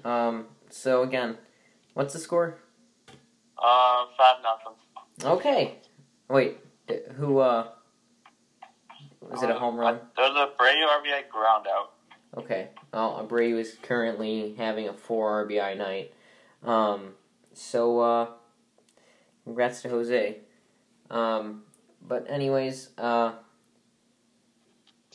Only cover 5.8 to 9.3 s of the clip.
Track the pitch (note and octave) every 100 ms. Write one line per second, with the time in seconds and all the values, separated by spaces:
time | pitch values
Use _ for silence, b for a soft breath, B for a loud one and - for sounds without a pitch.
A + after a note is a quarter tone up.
5.8 | _ _ _ _ - C3+ - - - _
6.8 | - - - B2+ C#3+ C3+ B2+ A#2 A2+ -
7.8 | _ _ _ _ - _ _ _ - _
8.8 | _ - C#3+ _ -